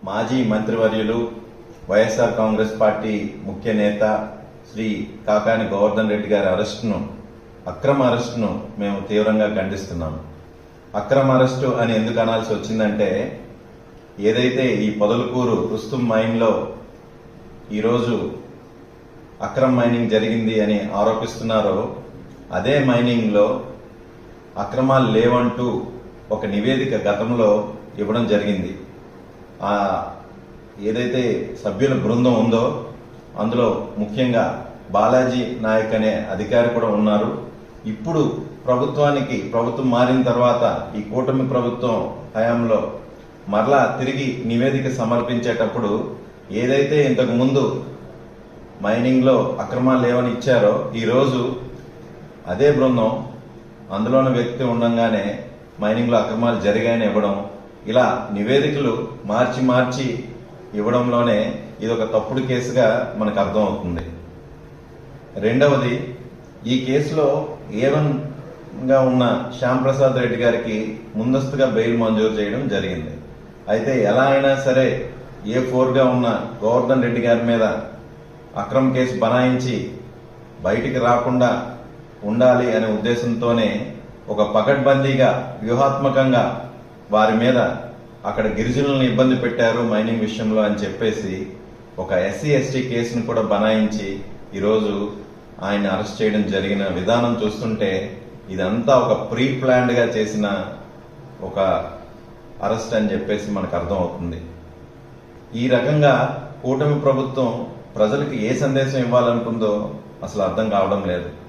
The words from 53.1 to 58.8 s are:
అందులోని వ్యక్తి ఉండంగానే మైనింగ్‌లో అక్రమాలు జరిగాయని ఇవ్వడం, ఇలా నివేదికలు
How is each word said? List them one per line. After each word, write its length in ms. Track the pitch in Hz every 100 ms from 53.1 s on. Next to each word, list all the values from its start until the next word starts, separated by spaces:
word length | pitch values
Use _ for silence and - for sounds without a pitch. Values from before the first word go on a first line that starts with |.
| 110 - - - - - - - 98
అందులోని 360 | 113 131 131 120
వ్యక్తి 260 | 117 - 127
ఉండంగానే 520 | 117 117 117 117 107 101 104 - - - -
మైనింగ్‌లో 360 | 104 113 120 117
అక్రమాలు 420 | - 110 117 107 98
జరిగాయని 380 | 104 117 117 107
ఇవ్వడం, 240 | 101 101 - - - - - 104
ఇలా 120 | 120 123 - - 101
నివేదికలు 560 | 107 135 151 147